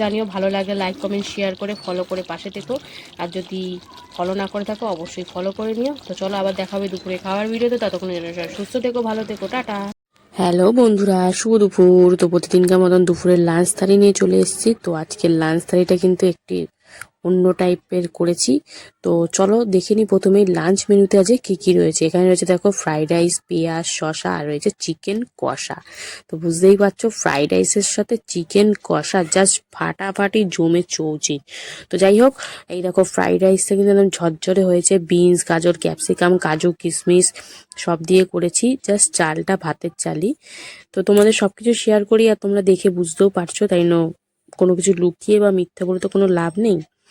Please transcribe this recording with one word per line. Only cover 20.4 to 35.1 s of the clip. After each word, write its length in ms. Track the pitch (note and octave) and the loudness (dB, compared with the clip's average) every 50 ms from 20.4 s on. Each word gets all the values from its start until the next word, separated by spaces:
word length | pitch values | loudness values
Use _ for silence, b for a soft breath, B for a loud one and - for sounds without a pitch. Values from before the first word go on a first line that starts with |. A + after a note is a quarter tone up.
| G#3 F3+ F3 E3 | 4 2 2 0
লাঞ্চ 220 | D#3 F3+ G3 G3 - - | 0 0 0 0 0 2
মেনুতে 280 | G3+ G3+ G3 F#3+ G#3 G3 | 4 4 4 4 4 4
আজকে 140 | F#3 F#3+ B3 B3+ - | 4 4 2 0 0
কী 80 | - F#3 - | -4 -6 -2
কী 100 | - F#3 F3+ F3 | 0 2 2 4
রয়েছে। 240 | E3+ D#3+ D#3 - D#3+ D#3+ | 2 2 0 0 -2 0
এখানে 160 | F#3 F3+ F#3 F#3 | 2 2 4 4
রয়েছে 180 | F#3 E3+ F#3 F3+ | 2 2 2 0
দেখো 160 | F3+ F3 - G3+ G3 - | 0 2 2 0 -2 0
ফ্রাইড 260 | - E3 D#3 D3+ D#3 D3+ | -4 -4 -2 -2 -2 0
রাইস, 220 | E3+ E3+ E3+ F3 - - - _ | 0 0 2 0 -2 -4 -6 _
পেঁয়াজ, 380 | F3+ E3 E3 E3 D#3+ E3 E3+ - - - | -4 -2 -2 -2 -4 -6 -6 -6 -6 -6
শসা 320 | D#3+ D#3 D#3+ - - F3+ F3+ E3 | -6 -6 -6 -6 -6 -6 -4 -4
আর 60 | D3 D3+ | -6 -6
রয়েছে 220 | D3 D3 - G#3 - _ - | -6 -4 -4 -4 -4 _ -8
চিকেন 340 | F3 D#3+ - - G3 G3+ A3+ B3 - _ - | -8 -8 -8 -8 -6 -6 -6 -8 -10 _ -8
কষা। 380 | B2+ B2+ C3 - - - - - B B B B B B B B B _ | -6 -6 -6 -6 -10 -12 -12 -14 B B B B B B B B B _
তো 40 | E3 D#3+ | -12 -6
বুঝতেই 340 | E3+ E3+ E3 E3 F#3 F#3+ G3+ G3 | -4 -4 -2 2 4 4 6 6
পারছো 240 | G3+ G3 - - - A3+ G#3+ - | 4 0 0 -2 -6 -6 -6 -4
ফ্রাইড 280 | - E3 C#3+ C#3+ D3 D#3+ F#3 | -4 -2 -2 -2 -2 0 0
রাইসের 320 | F#3 F#3+ - - G#3 G3 - - | 0 0 0 0 -2 -2 -2 -4
সাথে 200 | G#3 G#3 - F#3 - - | -4 -4 -4 -6 -6 -6
চিকেন 420 | - - F3 E3 - - G3 G#3 G#3+ G3+ - - - | -8 -8 -8 -8 0 2 2 4 4 2 0 -2 -4
কষা 320 | E3 D3+ D3+ - - F#3+ E3+ D#3 | -4 -4 -2 -2 -2 -2 -2 0
just 240 | - F#3 G3 F#3+ - - - _ _ | 2 2 2 2 0 -4 -8 _ _
ফাটাফাটি 640 | - E3 E3 E3 - F#3+ G3 F#3+ - G3+ G3 - A3 G#3 F3 - | -8 -8 -8 -6 -6 -8 -8 -4 -2 -2 0 0 0 -2 -2 -2
জমে 280 | - E3 E3 E3+ F3 F3 - - | -2 0 0 0 0 -2 -4 -6
চৌচির। 480 | - D#3+ D#3 D3+ D3 - - D3 C#3+ - B B B B B B B B B | -6 -6 -6 -6 -6 -6 -6 -6 -6 -8 B B B B B B B B B
তো 40 | - F3 | 0 2
যাই 140 | F#3+ G3 G3+ A3 | 4 4 6 6
হোক, 100 | B3 C4+ - B B B B B B - | 4 4 2 B B B B B B -12
এই 120 | F3 F3+ F3 | -10 -6 -6
দেখো 160 | F#3 F3+ F#3+ F#3 | 0 2 2 0
ফ্রাইড 360 | - - F#3+ F3+ F3+ F3+ F3 | 2 0 -2 0 0 2 2
রাইসটা 300 | F#3+ F#3+ F#3+ F#3 - - G3+ | 4 2 2 2 0 -2 0
কিন্তু 140 | G3 G3+ G3+ G3+ | 2 2 4 4
একদম 140 | G3 G3 F#3+ - | 4 4 2 0
ঝরঝরে 460 | - F3 E3 D#3+ - - F#3+ F#3 G3 F#3+ | -2 -2 -4 -4 -4 -4 -2 0 2 2
হয়েছে। 300 | F#3 F3+ F3 E3+ - G3 F#3 E3+ D#3 | 2 2 0 2 0 0 0 0 0